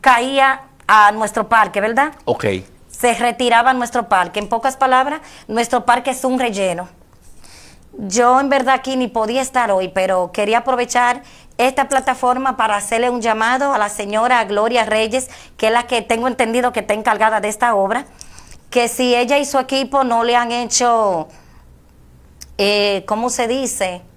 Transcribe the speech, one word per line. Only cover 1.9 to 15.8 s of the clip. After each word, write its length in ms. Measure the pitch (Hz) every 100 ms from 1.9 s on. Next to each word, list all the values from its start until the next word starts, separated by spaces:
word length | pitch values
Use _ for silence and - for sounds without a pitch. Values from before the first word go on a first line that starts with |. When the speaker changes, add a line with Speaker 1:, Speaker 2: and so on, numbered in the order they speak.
| 233 294 - -
Speaker 2:
Ok. 200 | 240 107 95 - - -
Speaker 1:
Se 240 | - 247
retiraba 560 | 226 240 233 247 233 240
a 40 |
nuestro 360 | 254 233 247 233
parque. 300 | 190 175 208
En 100 | 208
pocas 260 | 226 262 262
palabras, 460 | 262 254 269 302 - - -
nuestro 380 | 220 233 247 -
parque 260 | 240 254
es 140 | 254 254
un 140 | 254
relleno. 500 | 240 196 190 170 180 - - - - - - - - - - -
Yo 440 | 202 208 240 254
en 80 | 277
verdad 260 | 277 262 262
aquí 220 | 262 262
ni 100 | 247
podía 340 | 233 214 247
estar 300 | 254 262 226
hoy, 160 | 190 185
pero 440 | 190 190 185 175
quería 260 | 196 208 226
aprovechar 640 | - 247 240 247 247 247 - - - -
esta 300 | 254 269 269
plataforma 680 | 269 269 254 247 247 269 226
para 180 | 220 202
hacerle 340 | 202 226 247
un 120 | 240
llamado 520 | 226 220 226 254 285
a 40 | 254
la 100 | 208
señora 560 | 202 202 214 240 247
Gloria 400 | 202 202 226 240
Reyes, 460 | 214 214 220 254 - - - -
que 120 | 220
es 60 |
la 140 | 233